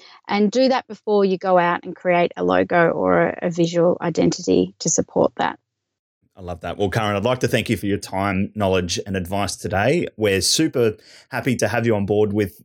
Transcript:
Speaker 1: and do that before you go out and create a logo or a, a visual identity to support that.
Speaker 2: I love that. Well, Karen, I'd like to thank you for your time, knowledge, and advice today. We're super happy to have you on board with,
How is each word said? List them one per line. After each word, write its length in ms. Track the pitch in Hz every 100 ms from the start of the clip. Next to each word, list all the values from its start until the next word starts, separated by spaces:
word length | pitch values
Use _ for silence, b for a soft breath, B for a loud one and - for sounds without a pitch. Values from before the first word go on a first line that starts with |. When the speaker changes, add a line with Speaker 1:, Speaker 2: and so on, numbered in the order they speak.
| B B -
Speaker 1:
and 240 | 202 208
do 160 | 247 262
that 180 | 254 -
before 380 | 208 220 208 196
you 120 | 185
go 200 | 190 180
out 260 | 175 175
and 120 | 185 -
create 360 | 185 175 175 -
a 60 |
logo 460 | 180 180 185 170 170
or 380 | - 185 175 170
a, 120 | -
a 60 | 175
visual 480 | 170 170 170 175 -
identity 760 | 175 165 175 180 185 185 185 -
to 100 | 165
support 440 | - - - - -
that. 220 | - - _ _ _ _ _ _ _ -
Speaker 2:
I 60 |
love 200 | 90 85
that. 160 | 87 80
Well, 120 | 101
Karen, 260 | 113 104 101
I'd 100 | 113
like 140 | 127
to 80 | 120
thank 220 | 120 104
you 60 | 107
for 100 | 101
your 120 | 101
time, 540 | - 95 101 92 101 107
knowledge, 440 | 98 95 87 107 -
and 120 | 95
advice 400 | 87 98 95 -
today. 500 | 92 98 117 170 - -
We're 260 | 107 95
super 540 | - - 160 135 113 107 B B _
happy 260 | 127 135 113
to 100 | 107
have 180 | 120 117
you 80 |
on 120 | 104 98
board 260 | 104 104
with, 300 | 104 98 -